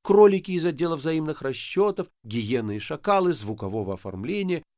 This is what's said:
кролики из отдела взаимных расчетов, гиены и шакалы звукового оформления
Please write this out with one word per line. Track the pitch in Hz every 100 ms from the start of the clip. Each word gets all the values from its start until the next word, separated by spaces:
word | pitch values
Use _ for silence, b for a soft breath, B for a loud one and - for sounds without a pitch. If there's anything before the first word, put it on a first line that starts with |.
кролики | - 202 208 196 -
из | 180 170
отдела | 147 170 160
взаимных | 151 160 156 151
расчетов, | 135 127 - 185 208 196 175 _
гиены | 110 117 107 123 110 104
и |
шакалы | - 147 - 196 180
звукового | 143 104 107 98 110 98
оформления | 95 101 92 120 202 185 170 -